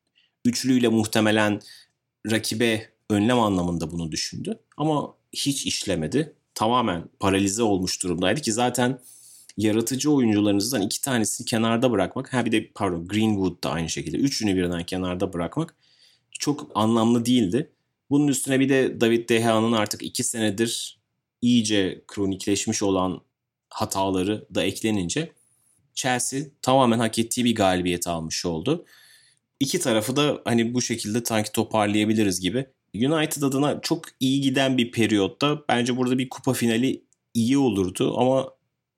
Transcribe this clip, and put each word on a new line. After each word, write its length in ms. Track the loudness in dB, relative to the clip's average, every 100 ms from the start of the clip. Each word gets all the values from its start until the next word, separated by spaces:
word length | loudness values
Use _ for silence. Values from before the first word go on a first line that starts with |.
| _ _ _ _
üçlüyle 440 | -4 -2 0 2 4
muhtemelen 720 | 2 2 2 2 4 2 0 -6 -20 -20 _ _ _ -4
rakibe 600 | -2 -2 0 0 0 -6 _ -2
önlem 280 | 0 2 2
anlamında 540 | 2 0 0 -2 -4
bunu 200 | -6 -6
düşündü. 460 | -6 -8 -8 -10 -10 _ -6
Ama 380 | -2 -2 -4 -12 _
hiç 340 | -6 -4 -2 -4
işlemedi. 640 | -4 -2 -2 -2 -2 -2 -8 _
Tamamen 500 | -4 0 2 0 -4 -8 _
paralize 420 | 0 2 0 0
olmuş 400 | 2 2 0 -4
durumdaydı 380 | -4 0 0 0
ki 120 | -2
zaten 480 | 0 0 0 0 -2 -10 -20 -20 -20 -14 -2
yaratıcı 560 | 0 0 0 -2 2
oyuncularınızdan 720 | 4 4 4 4 2 0 -2
iki 180 | -2 -2
tanesini 440 | -2 0 -2 -4
kenarda 460 | -2 0 2 2 2
bırakmak, 420 | 2 0 -4 -4
ha 140 | -2 0
bir 60 |
de 180 | 0 -2
pardon 340 | -2 -2 -2 -2
Greenwood 560 | 0 2 2 0 -2
da 60 | -4
aynı 180 | -4 -4
şekilde, 280 | -6 -6 -2
üçünü 400 | 0 0 0 0
birden 280 | 0 -2
kenarda 480 | -4 -4 -4 -2 -4
bırakmak 440 | -4 -6 -6 -8 _ _ _ _ _ _ -6
çok 320 | -4 -4 -4
anlamlı 520 | 0 2 4 4 2 2
değildi. 440 | 2 2 0 -4 _ _ _ _
Bunun 180 | 0 2
üstüne 320 | 0 0 0
bir 80 | 2
de 320 | 2 2 2
David 280 | 2 2 2
De 100 | 2
Gea'nın 340 | 4 2 2
artık 300 | 2 -2 -4
iki 220 | -8 -6
senedir 760 | -4 -2 -2 0 -2 -2 -10 -14 _ _ _ _
iyice 640 | 2 4 4 2 0 -4 -10
kronikleşmiş 760 | -4 -2 -2 -2 -2 -2 -2
olan 380 | 0 0 0 -4 -12 _ _ _ _
hataları 800 | -8 -4 -2 0 0 0 -4 -6
da 100 | -4
eklenince 680 | -4 -2 -2 -2 -2 -4 -6 -12 _ _ _ _ _
Chelsea 460 | -6 -2 -2 -2 -6 -8 -6
tamamen 360 | 2 4 6 4
hak 200 | 2 0
ettiği 260 | -2 0
bir 100 | 2
galibiyet 520 | 4 4 4 0 -2 -2
almış 400 | -4 -4 -4 -4
oldu. 380 | -2 -2 -2 -4 -20 -20 -20 _ _ _ _
İki 200 | -2 0
tarafı 360 | 0 0 0 0
da 240 | 0 -2
hani 300 | 0 0 2
bu 80 | -2
şekilde 400 | -2 -4 -4 -4
sanki 280 | -2 -2 -2
toparlayabiliriz 880 | -2 0 0 2 2 2 2 2 0
gibi. 260 | -2 -2 -6 _ _
United 480 | -2 0 0 -2 -2
adına 380 | -2 0 0 -2
çok 220 | -4 -4 -6 -4
iyi 200 | 0 0
giden 380 | 0 2 2 2
bir 140 | 0
periyotta 680 | 0 2 2 0 0 -2 0 0
bence 280 | 0 0 0
burada 220 | 0 0
bir 100 | -2
kupa 240 | -4 -4
finali 520 | 0 2 2 0 -2 -10 _ _
iyi 240 | -2 2 4
olurdu 600 | 2 2 -2 -2 -2 2
ama 320 | 2 2 -2 -10 _ _ _